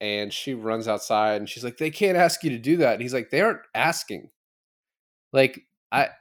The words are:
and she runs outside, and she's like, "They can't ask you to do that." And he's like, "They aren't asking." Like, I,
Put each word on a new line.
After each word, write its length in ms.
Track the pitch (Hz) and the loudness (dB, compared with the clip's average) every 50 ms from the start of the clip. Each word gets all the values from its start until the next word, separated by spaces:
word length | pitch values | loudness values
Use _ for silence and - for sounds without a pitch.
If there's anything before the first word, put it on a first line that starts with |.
and 320 | 104 104 104 104 104 104 - | -6 -4 -4 -4 -4 -6 -8
she 200 | - - - 131 | -8 -8 -8 -8
runs 320 | 113 110 110 110 113 110 113 | -6 -4 -4 -4 -2 -2 -2
outside, 480 | 107 101 - - 113 107 107 107 107 104 | -2 -2 -2 0 0 2 2 2 2 0
and 100 | 104 101 | -4 -6
she's 160 | - - 120 | -10 -10 -10
like, 140 | 120 117 - | -10 -8 -6
"They 140 | 156 156 | -6 -6
can't 260 | 151 - 208 196 185 175 | -2 0 0 2 4 4
ask 260 | 175 170 - - - | 4 2 2 0 -4
you 60 | 156 | -4
to 80 | 123 117 | -4 -2
do 200 | 113 135 165 175 | 0 0 2 4
that." 160 | 156 123 110 | 4 4 2
And 80 | 101 | 2
he's 120 | 120 127 127 | -2 -4 -4
like, 160 | 131 113 - | -4 -4 -2
"They 120 | - 147 | 0 2
aren't 200 | 196 233 202 - - - - | 2 2 0 -2 -6 -8 -2
asking." 580 | 107 127 160 165 - - - 107 82 - - _ _ _ _ _ _ _ _ _ _ _ _ _ _ _ _ _ _ _ _ | 0 2 2 0 -2 -6 -10 -10 -12 -12 -16 _ _ _ _ _ _ _ _ _ _ _ _ _ _ _ _ _ _ _ _
Like, 300 | - 135 135 131 - - - _ _ _ _ _ | 4 4 4 4 2 -4 -20 _ _ _ _ _
I, 180 | - 127 143 - - - | 0 0 0 0 -2 -8